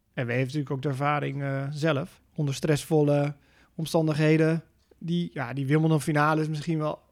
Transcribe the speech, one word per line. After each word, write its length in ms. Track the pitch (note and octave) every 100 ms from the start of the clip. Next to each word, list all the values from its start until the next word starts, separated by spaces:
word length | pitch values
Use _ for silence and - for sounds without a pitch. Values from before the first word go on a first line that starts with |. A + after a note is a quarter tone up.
| _
En 120 | - A#2+
hij 100 | B2
heeft 100 | C3
natuurlijk 260 | D3+ C3+
ook 100 | C3+
de 60 | D3
ervaring, 540 | C3 C#3+ D3 C#3 C#3
eh, 220 | C#3 C3+ C#3
zelf. 500 | D3+ D#3+ C#3+ F3 - _ -
Onder 180 | C#3+
stressvolle 840 | C3 D#3 C#3+ - D#3 D3 C#3+ C#3+ C#3+ _ _ _ -
omstandigheden. 880 | D#3 E3+ D#3 D3 D#3 D#3 D#3+ E3 - _ _ -
Die, 300 | E3 F3 F3
ja, 200 | D3+ A#2+
die 120 | C3 C3+
Wimbledon 360 | D#3 D#3+ D#3
finale 400 | D3 D3 D3+ D#3
is 60 | D#3
misschien 300 | D#3 E3 D#3+
wel 220 | D3+ - _